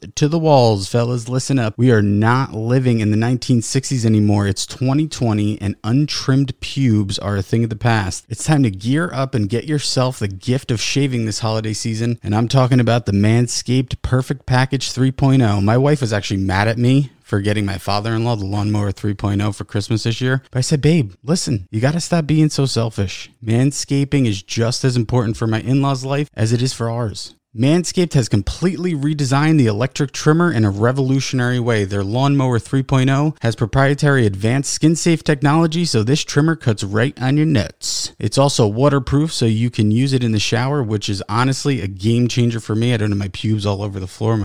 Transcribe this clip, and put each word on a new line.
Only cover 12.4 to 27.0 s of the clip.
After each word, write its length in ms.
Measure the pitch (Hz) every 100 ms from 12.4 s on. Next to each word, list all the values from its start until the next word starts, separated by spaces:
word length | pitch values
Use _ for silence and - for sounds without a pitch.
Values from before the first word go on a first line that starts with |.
| 117
talking 320 | 127 127 127
about 280 | 117 117 113
the 40 |
Manscaped 920 | 101 107 117 120 - - 127 127 -
Perfect 420 | - 127 - 139 -
Package 460 | 127 131 135 -
three 200 | - 131
point 300 | 131 139 135
oh. 200 | 113 101
My 160 | 98 123
wife 240 | 139 151
was 120 | 117
actually 280 | 107 - 98
mad 260 | 95 95 107
at 100 | 117
me 340 | 120 135 139 _
for 180 | - 104
getting 240 | 101 104 101
my 140 | 95
father-in-law 560 | - 101 110 113 117 113
the 100 | 98
Lawnmower 460 | 101 104 107 101
three 240 | - 107 98
point 260 | 101 101
oh 100 | 104
for 120 | -
Christmas 400 | - 107 - 110
this 180 | 117 110
year. 220 | 127 131 -
But 80 | 127
I 20 |
said, 200 | 127 151
"Babe, 320 | 147 170 107 -
listen, 440 | 135 175 - 113 90
you 100 | 110
gotta 200 | 131 165
stop 260 | - 170 151
being 220 | 156 156
so 180 | - 135
selfish. 640 | - 113 - 95 - - -
Manscaping 840 | 110 113 139 - - 139 139 143 120
is 160 | 95
just 420 | - 113 117 - 135
as 100 | 123
important 420 | 110 123 117 110
for 100 | 113
my 140 | 113
in-laws' 440 | 120 139 139 131 135
life 240 | 139 147 -
as 180 | 113
it 80 | 120
is 100 | 131
for 160 | - 117
ours." 460 | 117